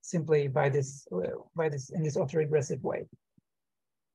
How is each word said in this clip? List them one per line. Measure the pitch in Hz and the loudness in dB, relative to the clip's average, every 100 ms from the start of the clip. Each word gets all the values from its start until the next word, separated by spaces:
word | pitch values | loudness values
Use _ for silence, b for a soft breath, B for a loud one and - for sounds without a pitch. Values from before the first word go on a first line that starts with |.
simply | - 170 156 151 143 | -2 -4 2 2 4
by | 135 143 | 2 2
this, | 139 135 - - | 2 -2 -8 -6
uh, | - - - - 165 | -4 -4 -6 -10 -2
by | 160 | -2
this, | 143 127 | -2 -6
in | - | -2
this | 156 139 | 0 0
autoregressive | 143 165 147 151 139 131 | 0 0 4 2 2 -4
way. | - - - - _ _ _ _ _ _ _ _ _ | -2 -4 -6 -16 _ _ _ _ _ _ _ _ _